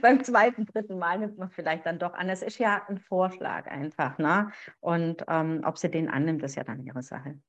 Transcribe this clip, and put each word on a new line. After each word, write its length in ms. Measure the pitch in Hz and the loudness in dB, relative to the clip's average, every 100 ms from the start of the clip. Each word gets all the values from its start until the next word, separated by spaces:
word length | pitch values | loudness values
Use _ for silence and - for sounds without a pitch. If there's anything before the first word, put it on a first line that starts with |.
beim 220 | 233 262 | 8 8
zweiten, 420 | 262 233 165 - 214 | 6 6 6 4 -4
dritten 320 | 220 214 185 | -4 -4 -2
Mal 200 | 170 185 | 0 0
nimmt 180 | 214 208 | -2 -6
man 120 | 185 | -10
vielleicht 360 | - 160 160 165 | -6 -2 -2 -2
dann 140 | 165 | -2
doch 140 | 175 | -4
an. 140 | 175 185 | -4 -4
Es 140 | 185 | -4
ist 160 | - - | -4 0
ja 260 | 226 208 - | 2 2 -2
ein 100 | 196 | -8
Vorschlag 720 | - 185 185 185 - 82 - | -2 0 0 0 -6 -6 -8
einfach, 500 | 143 151 - 135 139 | -8 -6 -2 -2 0
ne? 340 | 151 185 208 - - - | 2 2 2 -6 -18 -8
Und, 440 | - 170 165 165 - | -2 0 0 -2 0
ähm, 340 | 160 160 160 156 | 0 2 0 -2
ob 120 | 160 | -2
sie 120 | 175 | -2
den 200 | 160 160 | 0 0
annimmt, 340 | 135 156 160 | 0 0 0
ist 120 | 139 139 | -4 -6
ja 80 | |
dann 200 | - 135 | -8 -8
ihre 200 | 127 131 | -10 -10
Sache. 360 | 131 - 135 143 | -10 -10 -12 -14